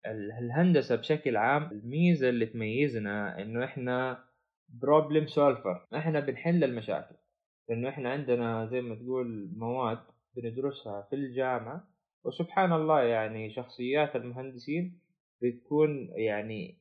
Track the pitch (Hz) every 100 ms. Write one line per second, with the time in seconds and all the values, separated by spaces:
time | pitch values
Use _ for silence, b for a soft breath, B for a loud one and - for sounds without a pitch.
0 | - 107 104 113 120 131 180 156 127 117
1 | - 151 143 110 117 143 156 104 117 143
2 | 175 160 127 120 113 117 107 120 143 117
3 | 104 104 101 - 104 117 127 - 123 123
4 | 127 123 _ _ _ _ _ 117 135 151
5 | 151 151 151 151 143 123 98 90 _ -
6 | 160 151 135 123 170 175 139 120 104 78
7 | - - _ _ _ _ - 113 127 131
8 | 123 139 131 120 117 113 110 127 120 113
9 | 123 131 123 110 98 101 113 127 120 117
10 | - _ _ 123 120 117 139 139 - 101
11 | 101 139 135 123 131 123 113 165 - _
12 | _ _ - - 175 - 190 165 156 156
13 | 120 113 110 110 110 110 123 - 123 143
14 | 147 127 120 127 131 127 - 156 180 -
15 | _ _ _ _ 123 120 _ 147 156 143
16 | 101 - 110 104 107 110 85 -